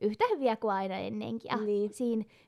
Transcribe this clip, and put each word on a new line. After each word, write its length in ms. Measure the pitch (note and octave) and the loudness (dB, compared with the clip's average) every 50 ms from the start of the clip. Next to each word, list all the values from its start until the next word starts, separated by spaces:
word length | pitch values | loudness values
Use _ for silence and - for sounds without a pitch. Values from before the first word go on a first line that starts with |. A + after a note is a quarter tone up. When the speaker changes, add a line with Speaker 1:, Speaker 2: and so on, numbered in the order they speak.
| - | 0
Speaker 1:
yhtä 220 | G#3+ G#3+ - - - | 0 2 2 2 2
hyviä 260 | G#4+ D4+ C4+ A#3+ A3 | 2 4 2 2 2
kuin 180 | A3 - G#3+ G3 | 2 0 0 0
aina 220 | F#3+ G3 F#3+ F#3+ F#3+ | 0 -2 -2 -4 -4
ennenkin. 500 | F#3+ G3 G#3+ G#3+ G#3+ - A3+ A3+ - - | -4 -6 -6 -6 -6 -6 -6 -6 -6 -4
Ja 80 | - | -2
Speaker 2:
Niin. 360 | A3 G#3+ G#3 G#3 G3+ G#3 G#3+ - | -2 0 2 2 2 0 0 -2
Speaker 1:
siinä 320 | - B3+ A#3+ A3+ A3 G#3 - - - _ | -2 0 0 0 0 -2 -4 -8 -20 _